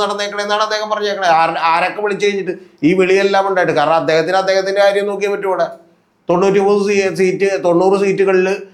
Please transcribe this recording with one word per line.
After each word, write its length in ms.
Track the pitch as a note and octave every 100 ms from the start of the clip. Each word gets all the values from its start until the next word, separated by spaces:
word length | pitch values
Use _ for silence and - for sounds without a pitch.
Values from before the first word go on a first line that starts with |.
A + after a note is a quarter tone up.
നടന്നേക്കണേന്നാണ് 600 | G3+ G3+ G#3 G3+ G#3 G#3 G#3+
അദ്ദേഹം 220 | G#3+ G#3+
പറഞ്ഞേക്കണേ. 380 | G#3 G#3 F#3+ F#3
ആര-, 320 | D#3+ E3 E3+ E3
ആരൊക്കെ 300 | E3+ F3+ -
വിളിച്ചു 240 | G#3 G3 G3+
കഴിഞ്ഞിട്ട് 260 | G3 F3+ F3 - _
ഈ 100 | D3 F#3
വിളിയെല്ലാം 480 | F#3 F#3+ G3 G3 G3
ഉണ്ടായിട്ട്. 240 | F#3 E3
കാരണം 200 | D#3 D3
അദ്ദേഹത്തിന് 440 | E3 D3 D#3 E3 F#3
അദ്ദേഹത്തിന്റെ 440 | F#3+ F#3+ F#3+ G3
കാര്യം 260 | G3+ G3 G3+
നോക്കിയേ 240 | G3 G3+
പറ്റൂ. 160 | G3+ G3
ഇവിടെ 200 | F3+ E3 - - _ _ _ -
തൊണ്ണൂറ്റിമൂന്ന് 540 | F3 G3 F#3+ G3 G#3 G3+
സീ-, 280 | G3+ F#3+ E3
സീറ്റ്, 480 | F#3+ E3+ G3 F#3+
തൊണ്ണൂറ് 360 | F3 E3+ F#3 G3
seat-ുകളിൽ 440 | G3+ F3+ F#3+ F#3 F#3 G3+ -